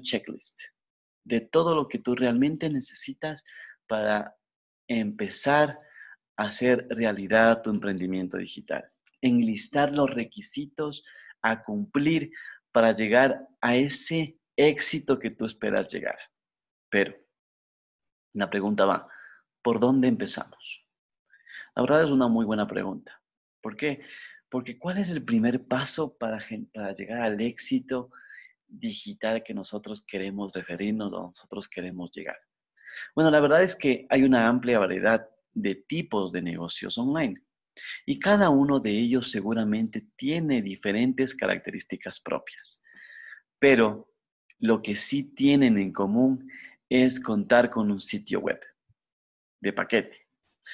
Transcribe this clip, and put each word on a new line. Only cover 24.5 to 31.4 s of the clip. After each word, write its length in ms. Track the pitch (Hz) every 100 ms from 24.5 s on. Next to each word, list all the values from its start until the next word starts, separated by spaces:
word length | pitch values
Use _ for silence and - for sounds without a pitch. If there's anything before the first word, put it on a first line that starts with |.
| 127 123 120
¿cuál 200 | 175 185
es 120 | 180
el 140 | 160
primer 420 | 117 117 117 127 -
paso 520 | 131 139 - 147 -
para 240 | 113 110
gen-, 280 | - 107 -
para 200 | 110 101
llegar 280 | 98 98 120
al 180 | 113 104
éxito 720 | 117 120 - 131 127 131 123 - - - - _ _
digital 760 | 233 113 104 104 101 110 113
que 120 | 110
nosotros 520 | 104 95 104 107 104 -
queremos 460 | 98 98 98 98
referirnos 640 | 92 87 85 101 110 101
o 160 | 92 90
nosotros 400 | -